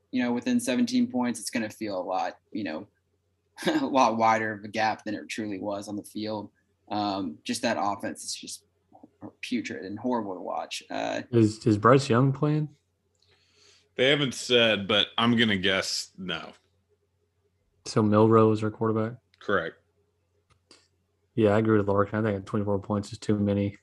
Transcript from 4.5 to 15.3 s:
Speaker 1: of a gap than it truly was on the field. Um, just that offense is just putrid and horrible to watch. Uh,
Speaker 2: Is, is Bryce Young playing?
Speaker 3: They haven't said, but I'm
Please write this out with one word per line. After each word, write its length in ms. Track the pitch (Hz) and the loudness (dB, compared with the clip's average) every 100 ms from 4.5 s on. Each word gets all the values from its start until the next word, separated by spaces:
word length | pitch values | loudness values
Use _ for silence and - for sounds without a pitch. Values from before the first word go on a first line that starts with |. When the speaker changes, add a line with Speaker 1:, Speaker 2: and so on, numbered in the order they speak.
Speaker 1:
of 100 | 104 | -6
a 40 | 104 | -8
gap 360 | 110 110 - | -2 -2 -2
than 100 | 107 | -8
it 160 | 104 - | -10 -8
truly 300 | - 107 95 | -8 -8 -6
was 280 | 101 101 104 | -6 -8 -8
on 100 | 104 | -10
the 60 | |
field. 460 | - 107 107 107 104 _ _ _ - | -10 -10 -6 -8 -10 _ _ _ -8
Um, 480 | 104 104 98 92 107 | -4 -2 -2 -6 -8
just 180 | - 117 | -8 -4
that 160 | 120 90 | -2 -2
offense 440 | 101 101 98 - | -2 -4 -8 -10
is 100 | - | -10
just 300 | - - - _ _ _ _ - _ 101 - | -12 -12 -16 _ _ _ _ -20 _ -20 -14
putrid 440 | - 120 - 85 95 | -6 -6 -6 -10 -10
and 140 | 104 | -6
horrible 340 | 123 120 101 | -4 -4 -4
to 80 | 90 | -8
watch. 400 | 90 82 80 - - | -8 -8 -8 -10 -8
Uh, 320 | 104 113 107 - | -6 -4 -4 0
Speaker 2:
Is, 340 | 117 107 - 120 | 4 4 2 0
is 100 | 104 | 4
Bryce 320 | 113 139 139 | 6 6 4
Young 220 | 117 135 | 2 2
playing? 360 | 135 151 151 151 - _ _ _ _ _ _ _ _ _ _ _ - | 2 0 0 -4 -10 _ _ _ _ _ _ _ _ _ _ _ 0
Speaker 3:
They 120 | 131 | 2
haven't 240 | 147 135 | 2 0
said, 540 | - - 123 113 101 98 | -4 2 4 4 2 2
but 220 | 104 - - | 2 0 2
I'm 220 | 117 | 4